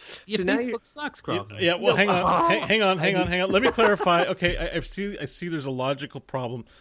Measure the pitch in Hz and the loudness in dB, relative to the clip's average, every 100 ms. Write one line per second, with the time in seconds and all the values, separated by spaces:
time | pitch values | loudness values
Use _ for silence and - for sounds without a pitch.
0 | - - - 208 180 262 247 208 - 294 | -18 -18 -6 -2 0 0 0 -6 -10 -10
1 | 294 - - 117 104 - 170 175 202 - | -10 -8 -6 -4 -6 -2 0 2 2 2
2 | 202 180 185 175 339 208 - 220 196 185 | 4 2 2 2 2 2 2 2 2 2
3 | 180 185 180 180 190 190 247 - 214 208 | 2 2 0 0 2 2 2 4 4 4
4 | 185 170 175 180 175 - 170 160 - - | 4 4 2 0 -2 -2 -4 -6 -8 -8
5 | 202 202 135 - 175 160 135 127 131 139 | -8 -8 -10 -10 -8 -6 -6 -4 -2 -2
6 | 143 139 - 131 123 123 - - | -6 -14 -10 -6 -6 -8 -12 -20